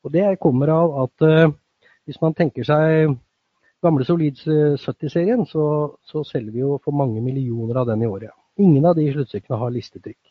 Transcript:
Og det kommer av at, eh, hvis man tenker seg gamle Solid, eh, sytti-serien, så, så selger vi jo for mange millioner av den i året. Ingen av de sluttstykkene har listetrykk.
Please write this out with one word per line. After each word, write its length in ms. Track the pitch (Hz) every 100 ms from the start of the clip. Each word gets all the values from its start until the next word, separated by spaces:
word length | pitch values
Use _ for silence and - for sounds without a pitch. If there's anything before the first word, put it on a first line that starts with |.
Og 80 | 143
det 140 | 160 202 190
kommer 260 | 165 127 147 160
av 240 | 170 139 131
at, 180 | _ 156
eh, 300 | 156 160 147 _ _ _ _ -
hvis 140 | -
man 140 | 160 156
tenker 320 | 160 - 120
seg 480 | 151 160 160 156 127 _ _ _ _ _ _
gamle 200 | 175 147
Solid, 360 | 127 170 151 135 -
eh, 240 | 156 147 143
sytti-serien, 640 | - - 147 170 180 247 175
så, 480 | 156 151 151 147 -
så 200 | _ 156 143
selger 240 | 139 107
vi 120 | 117 135
jo 140 | 143
for 120 | - 143
mange 260 | 139 110
millioner 560 | 123 135 127 117 113 127
av 80 | 120
den 160 | 110
i 60 | 113
året. 260 | 95 107 _ _ -
Ingen 280 | 196 139 165
av 80 | 165
de 100 | 151
sluttstykkene 460 | 143 135 104 _ 117
har 100 | 120
listetrykk. 480 | 123 - 92 107 - _